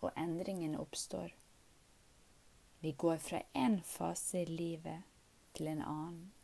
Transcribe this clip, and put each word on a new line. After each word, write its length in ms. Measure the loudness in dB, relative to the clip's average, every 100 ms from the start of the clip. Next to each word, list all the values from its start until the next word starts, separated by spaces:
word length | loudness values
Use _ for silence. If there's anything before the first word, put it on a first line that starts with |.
og 120 | -2 0
endringen 600 | 0 0 0 0 0 0
oppstår. 580 | -4 -6 -4 -4 -6 -10 -20 -20 -20 -20 -20 -20 -20 -20 -20 -20 -20 -20 -20 -4
Vi 120 | -2
går 260 | 2 4 4
fra 240 | 0 -4 -2
en 260 | 2 6 6
fase 600 | 4 -2 0 0 0 0
i 20 |
livet 580 | 2 0 0 -2 -6 -8 -10 -20 -20 -20 -14
til 120 | -4 -2
en 160 | 0
annen. 500 | -2 -2 -4 -8 -12 -16